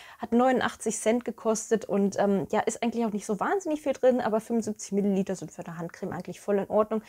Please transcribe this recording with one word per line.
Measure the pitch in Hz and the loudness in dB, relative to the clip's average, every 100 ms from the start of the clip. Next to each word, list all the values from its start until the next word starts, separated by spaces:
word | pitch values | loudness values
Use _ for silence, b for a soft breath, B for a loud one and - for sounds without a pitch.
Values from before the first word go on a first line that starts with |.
| B B | B B
Hat | 226 | 0
neunundachtzig | 233 262 247 - - 226 220 | 4 4 4 0 -2 -6 -2
Cent | 214 240 | 0 0
gekostet | - - 226 220 - 220 | 0 -4 -2 -2 0 -2
und, | - 202 196 - | 0 2 2 2
ähm, | 202 196 147 | 2 2 2
ja, | 214 | 0
ist | - - | 0 -2
eigentlich | 233 226 | -2 0
auch | 226 | -2
nicht | 202 - | -2 -4
so | 202 | -2
wahnsinnig | 247 392 330 302 | 0 0 0 -2
viel | 294 | -2
drin, | 269 254 247 | 2 4 4
aber | - 220 | 2 -2
fünfundsiebzig | 220 233 214 214 - | 0 -2 -2 -6 -4
Milliliter | 196 202 190 196 | 0 2 2 0
sind | 185 156 | -4 -8
für | - 170 | -12 -12
eine | 170 | -10
Handcreme | 170 - 185 | -10 -8 -8
eigentlich | 170 180 180 | -8 -10 -10
voll | - 202 | 0 0
in | 190 | 2
Ordnung. | 208 214 220 | 2 2 0